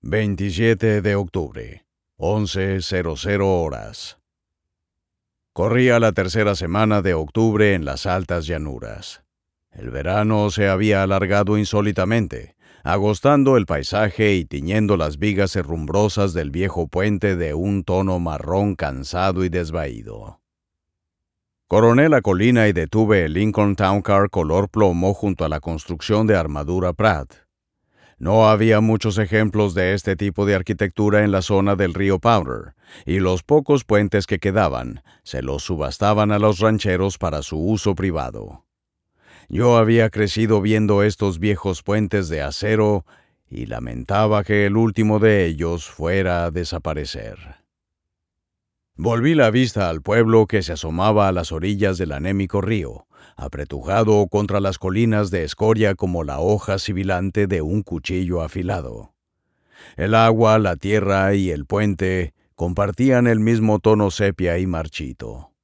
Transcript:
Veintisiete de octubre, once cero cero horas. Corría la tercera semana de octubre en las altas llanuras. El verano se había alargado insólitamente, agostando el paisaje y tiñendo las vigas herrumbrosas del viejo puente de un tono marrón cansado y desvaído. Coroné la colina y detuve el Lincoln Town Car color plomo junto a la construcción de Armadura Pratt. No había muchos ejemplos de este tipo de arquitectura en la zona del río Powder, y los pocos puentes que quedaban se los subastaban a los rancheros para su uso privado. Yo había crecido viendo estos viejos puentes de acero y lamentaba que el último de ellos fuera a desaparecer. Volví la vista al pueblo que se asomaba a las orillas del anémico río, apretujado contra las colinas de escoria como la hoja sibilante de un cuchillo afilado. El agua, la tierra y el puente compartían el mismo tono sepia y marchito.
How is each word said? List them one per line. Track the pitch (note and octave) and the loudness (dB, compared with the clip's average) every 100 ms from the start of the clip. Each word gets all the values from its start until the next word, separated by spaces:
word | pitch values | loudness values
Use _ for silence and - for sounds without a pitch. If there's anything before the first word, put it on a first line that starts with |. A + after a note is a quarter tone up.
| - | -4
Veintisiete | G#2+ G#2 F#2+ G2 E2+ A2+ G#2+ A2+ G#2 | -2 -2 -2 -4 0 0 2 0 0
de | F#2+ G2+ | 0 -2
octubre, | F#2 F#2+ D2 - A1+ - _ _ _ _ | -2 -6 -8 -10 -16 -18 _ _ _ _
once | E2+ G#2+ G2 F#2+ F#2+ F#2+ | -2 -2 -2 -2 -2 -4
cero | F2 F#2 E2 D2 | -4 -4 -4 -6
cero | F#2+ G2+ G2 F#2 | -4 0 0 0
horas. | D#2+ B1 G#1 - - - _ _ _ _ _ _ _ _ _ _ _ _ _ | -2 -6 -12 -16 -18 -20 _ _ _ _ _ _ _ _ _ _ _ _ _
Corría | - G2 A#2+ B2+ A#2 | -4 0 2 4 4
la | A2+ | 2
tercera | F#2+ F#2 A2 G#2 | 0 -2 0 0
semana | F#2+ F2 G2 A2 G#2 | -2 -2 0 2 2
de | F#2 E2 | 2 -2
octubre | D#2 A2+ A2+ G#2 G#2 | -2 0 2 4 4
en | F#2 C#2+ | 2 -2
las | C2+ G2 | -6 -4
altas | F2+ F2+ F2 D2+ | -4 -2 -6 -4
llanuras. | D#2+ D2+ B1+ A#1 G#1+ - - _ _ _ _ _ | -6 -6 -10 -12 -14 -18 -20 _ _ _ _ _
El | - A#1+ | -16 -12
verano | B1+ D2+ G#2+ G#2+ G#2+ G#2 | -8 -2 0 2 2 0
se | G2+ G2 | 2 2
había | F#2+ G#2+ G2+ | 2 2 2
alargado | F#2+ F#2+ F#2+ G2+ G2+ G#2+ | 2 0 2 2 2 0
insólitamente, | G2+ G#2 G#2 F#2+ F#2+ A#2 G2 B1 - _ _ _ | 0 0 0 0 0 0 -2 -8 -14 _ _ _
agostando | - F#2+ G#2 G#2 C3+ C#3+ C3+ B2+ | -4 0 0 2 2 4 4 4
el | F#2+ | 2
paisaje | D2+ C2+ G2+ G#2+ - G#2+ F#2+ | -4 -2 0 -2 2 2 2
y | D#2 | -2
tiñendo | C#2+ D2+ G#2+ G#2 F#2+ | -6 -2 0 2 2
las | D#2 D2 | 0 -2
vigas | G#2 G2 F#2+ G2+ | -2 0 0 -2
herrumbrosas | D2 E2 D2+ F#2+ G#2 G#2 G2 | -4 -6 -2 0 0 0 -2
del | E2+ D2 | -2 -4
viejo | D#2+ F#2+ F2 D#2 | -4 -4 -4 -4
puente | F2+ G#2 G2+ G2+ F2+ | -2 -2 0 -2 -2
de | E2 D2+ | -2 -2
un | G2 G2+ | -2 -2
tono | F2 F2+ F#2+ F2+ | 0 -2 0 -2
marrón | E2+ D2 D2+ F#2+ G#2 F#2 | -4 -6 -2 0 0 -2
cansado | D2 C2+ C#2 F2+ F#2+ F#2 | -6 -6 -6 -2 -2 0
y | F#2 | -2
desvaído. | F2 E2 E2 D2 A1 G#1+ G#1+ G#1 - _ _ _ _ _ _ _ _ _ _ _ _ _ | -2 -4 -6 -6 -10 -14 -16 -16 -20 _ _ _ _ _ _ _ _ _ _ _ _ _
Coroné | G2+ A#2 A#2+ D#3 | 4 6 6 6
la | C#3+ | 4
colina | G#2+ F#2 A2+ A#2+ A2 | 2 2 4 4 4
y | |
detuve | F2 D#2 G#2+ A2 G2+ D#2+ | 2 0 0 4 2 2
el | |
Lincoln | D#2+ G#2+ G#2 G#2 F#2+ | 0 0 2 0 2
Town | F#2+ G2+ | 0 0
Car | F#2 G2 G2+ | 2 2 2
color | F#2+ D#2 F2 G2 | -2 0 0 0
plomo | G#2+ G2+ E2+ F#2 G2+ | 2 2 2 0 0
junto | G#2 F2 D#2 | -4 -2 -4
a | |
la | D2+ | -4
construcción | E2 D#2+ - D#2+ - G#2 A2 | -6 -10 -8 -10 -2 0 2
de | G2 | 2
Armadura | D#2 D2 D2 F2+ F2+ | 0 -6 -4 -2 -2
Pratt. | E2+ G#2+ D#2+ C2 _ _ _ _ _ _ _ _ _ | 0 0 0 -6 _ _ _ _ _ _ _ _ _
No | D2+ A2 A2 | 0 4 4
había | G#2+ A2+ G#2+ | 4 4 4
muchos | A2 A2 A2 G2+ | 4 0 -2 -2
ejemplos | G2 A2 G#2+ G#2+ G2+ | 0 0 0 0 0
de | F2+ F2+ | 0 0
este | G2+ - F#2 | -2 -4 -4
tipo | G2+ F#2 G2+ | -4 -2 0
de | G2 | 0
arquitectura | F#2 G2 G2+ - G#2 G#2 G#2 | -2 -4 -4 0 2 2 2
en | |
la | F#2+ | 0
zona | F2+ G2 G2+ G2 | 0 0 2 0
del | F#2+ | 0
río | E2+ G2 F#2 | 0 0 2
Powder, | A#2 A2 C#2 A1+ G1+ _ _ - - | 2 2 0 -8 -12 _ _ -14 -4
y | F#2 | -2
los | F#2 F#2 | 0 -2
pocos | - D3+ C#3+ C#3+ | 2 0 2 -2
puentes | - G#2 G2+ G#2 - | 2 0 2 -2 -2
que | F#2 | -2
quedaban | G2+ G2 F2 B1 B1 A#1+ _ _ | 0 0 0 -2 -8 -12 _ _
se | - C2 | -12 -8
los | B1+ C#2 | -6 -8
subastaban | - E2 C#2 - G#2 G#2 G#2+ | -6 -4 -4 0 2 2 2
a | G#2 | 2
los | G#2+ F#2 | 2 2
rancheros | A2 G#2+ G2+ F2+ G2 - | 2 2 0 0 -2 -2
para | F2 D2 | -4 -4
su | - D#2 | -6 -4
uso | F2 G#2+ G#2 | -2 0 -2
privado. | F2+ F#2 D#2+ B1 G#1+ G1+ - _ _ _ _ _ _ _ - _ | 0 -2 -4 -6 -10 -16 -18 _ _ _ _ _ _ _ -20 _
Yo | F2 A#2+ A#2 | 0 4 6
había | A2 A#2 A2 | 6 4 2
crecido | G#2 G2+ - A2 G#2+ | 0 -2 0 2 2
viendo | G2+ A2 G#2+ G2+ | 2 2 2 2
estos | G#2 G2 G2+ E2 | 2 0 -4 0
viejos | G#2 G2 G2 F2 | -2 -2 -4 -6
puentes | - G#2 G2+ G#2 E2+ | -2 -2 0 -2 -4
de | D#2 | -4
acero | C#2 - G#2+ A2 G#2+ G2+ - _ _ _ _ | -6 -6 -2 2 2 0 -4 _ _ _ _
y | - A1+ | -12 -10
lamentaba | A#1 A#1+ B1 B1 G2 G#2+ G#2+ G2 | -10 -8 -10 -2 0 2 2 2
que | G#2 G2+ | 0 2
el | G#2+ | 2
último | A2+ G2+ G#2+ G#2+ | 2 2 2 4
de | A2 G2+ F2 | 4 4 2
ellos | D#2 E2+ E2+ - | 0 -4 -4 -8
fuera | - E2 F#2+ F2+ F2 E2+ | -6 -2 0 0 0 -2
a | |
desaparecer. | E2 E2 E2+ - D2+ C#2+ - G#1+ F#2 D2+ C#2 _ _ _ _ _ _ _ _ _ _ _ _ _ - | -4 -6 -6 -6 -8 -8 -10 -14 -16 -20 -20 _ _ _ _ _ _ _ _ _ _ _ _ _ -6
Volví | F#2 A#2 C3+ D#3+ | -2 0 2 4
la | A2+ | 4
vista | A#2 B2+ G#2+ F2+ | 2 0 0 -2
al | D#2+ | -2
pueblo | F2 A2 A2+ A2+ G#2+ | 0 2 6 4 4
que | G#2+ | 0
se | D#2+ | -2
asomaba | D#2+ D#2+ E2 G#2 G#2 G2 | -6 -4 0 2 4 2
a | |
las | F2+ E2+ | 0 -4
orillas | D#2+ F#2 G2+ G2+ F2+ | -4 -4 0 0 0
del | E2+ | -4
anémico | C#2 E2 G2 F#2+ G2+ | -4 -4 -2 -2 -2
río, | G2 G#2 C#2 A1+ _ _ - - | -2 -4 -6 -12 _ _ -20 -14
apretujado | C2 C2+ C#2+ C#2+ C2+ G2+ G#2+ G#2 F#2+ | -12 -10 -10 -8 -2 0 4 4 4
contra | G#2 G2+ G2 | 0 0 0
las | G2 F#2 | -2 -2
colinas | F#2 F#2+ A#2 G#2+ G2+ | -4 0 2 2 0
de | F2+ | -2
escoria | D#2 - A2 G#2+ G#2 G2 | -4 -2 0 4 2 0
como | F#2 F2 | -2 -2
la | D2+ C#2 | -4 -2
hoja | F2+ G#2 - F#2+ | 0 0 -2 -4
sibilante | - F#2 F#2+ F2+ F#2+ G#2+ G2+ | -4 -4 -2 -2 -2 -2 0
de | F#2 | -2
un | D#2 G#2 | -2 -4
cuchillo | G2 E2+ - F#2 F2+ F2 | -4 -8 -4 -4 -2 -2
afilado. | D#2+ F2+ F2+ F#2+ B1 A1+ - _ _ _ _ _ _ _ - - | -4 -6 -4 -6 -8 -14 -18 _ _ _ _ _ _ _ -20 -6
El | F#2+ A2+ | 0 4
agua, | A2+ A2+ A2+ A2 | 4 6 4 4
la | G2+ E2+ | 2 -2
tierra | G2 G#2+ F#2+ F#2+ F#2+ | 0 0 2 2 2
y | G2+ F#2 | 2 0
el | D2+ C#2 | -4 -4
puente | G2+ G#2+ F#2 F#2 F#2 E2 _ _ _ | 0 0 0 -2 -2 -4 _ _ _
compartían | F2 F2+ G2+ D#2 C3 B2+ A#2+ | -4 -2 -4 0 2 4 4
el | A2+ | 4
mismo | A2 A2+ A2 G#2+ | 2 2 2 2
tono | A2 G#2+ G2+ | 4 4 2
sepia | - G2+ F2 F2+ E2+ | 0 -2 0 -2 0
y | F#2 | -2
marchito. | E2 D#2 - C#2 A#1+ A1+ A#1 D2 _ | -4 -6 -10 -10 -10 -14 -14 -18 _